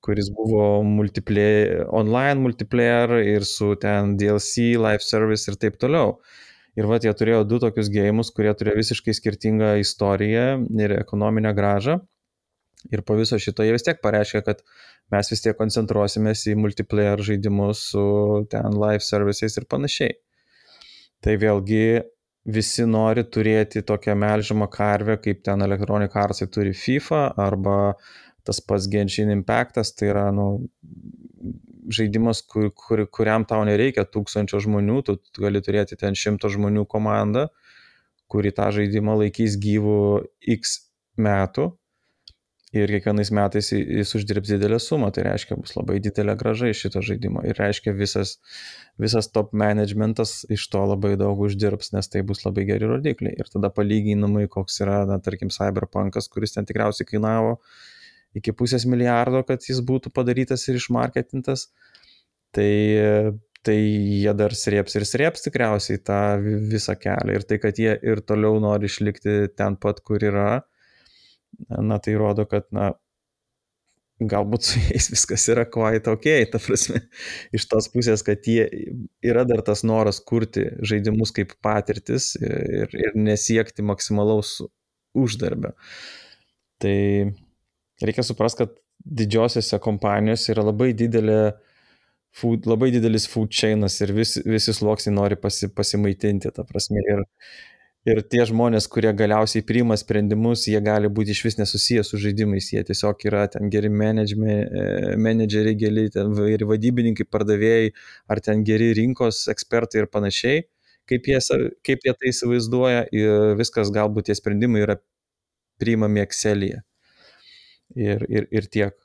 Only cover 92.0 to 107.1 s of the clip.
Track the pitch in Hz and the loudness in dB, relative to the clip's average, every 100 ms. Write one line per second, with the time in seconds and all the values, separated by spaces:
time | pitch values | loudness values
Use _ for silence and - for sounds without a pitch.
92 | _ _ _ - 117 113 113 113 131 120 | _ _ _ -4 0 0 2 2 4 4
93 | 113 110 - - 110 - 107 107 101 - | 2 2 0 -2 -2 0 0 2 0 0
94 | 101 101 113 - - 110 110 107 107 107 | -2 0 0 -2 0 0 0 0 0 0
95 | - 101 101 101 101 - 101 - 104 104 | 0 2 2 0 -2 -4 -6 -4 -2 0
96 | 104 95 107 101 - - - 101 - 104 | 0 0 0 0 -4 -8 -8 -6 -2 -2
97 | 101 101 98 _ - - - _ _ _ | 0 -2 -2 _ -20 -20 -20 _ _ _
98 | - 110 107 120 117 113 120 110 - - | 0 0 2 2 2 2 4 2 0 0
99 | 110 104 107 107 110 110 104 113 120 107 | 0 2 2 4 2 0 0 2 2 0
100 | - 107 104 104 113 120 - 107 104 107 | 0 0 2 2 2 2 2 2 2 2
101 | 104 104 104 104 117 104 101 - - 120 | 2 0 -2 0 -2 -2 -2 0 0 2
102 | 101 104 104 104 107 98 - 107 98 101 | 0 -2 -2 0 0 0 -2 -4 -4 -2
103 | 104 104 107 104 101 - 104 104 104 104 | -2 -2 -2 0 0 -2 -2 0 0 2
104 | 107 110 107 104 107 104 104 95 95 95 | 2 2 0 0 0 0 -2 -2 -2 -2
105 | 98 98 110 113 110 107 107 107 107 107 | -2 0 2 2 2 2 2 2 0 0
106 | 107 101 101 104 104 107 107 107 117 123 | 0 0 0 0 2 2 0 2 2 2
107 | 117 | 0